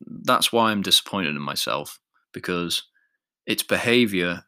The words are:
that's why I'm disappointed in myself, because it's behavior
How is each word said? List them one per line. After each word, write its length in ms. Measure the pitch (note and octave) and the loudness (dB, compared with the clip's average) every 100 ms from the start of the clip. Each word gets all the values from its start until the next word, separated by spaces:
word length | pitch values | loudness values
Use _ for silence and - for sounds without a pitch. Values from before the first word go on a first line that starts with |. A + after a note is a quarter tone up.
that's 520 | - D2+ - B2+ - | -16 -6 0 2 2
why 180 | A#2 A2 | 2 2
I'm 120 | G#2 | 2
disappointed 540 | F#2+ - - G2+ D#2 D2 | 2 2 2 -2 -2 -4
in 60 | |
myself, 560 | C#2+ C#2+ - C2+ - - _ _ _ | -6 -4 -2 -4 -6 -14 _ _ _
because 520 | - - F2 E2+ - - _ _ _ _ _ - | -10 -4 -2 -2 -4 -6 _ _ _ _ _ -4
it's 160 | A2 | -4
behavior 840 | - F#2+ A#2+ B2 A#2 F2+ F2 E2+ | 0 0 4 4 4 2 -2 -4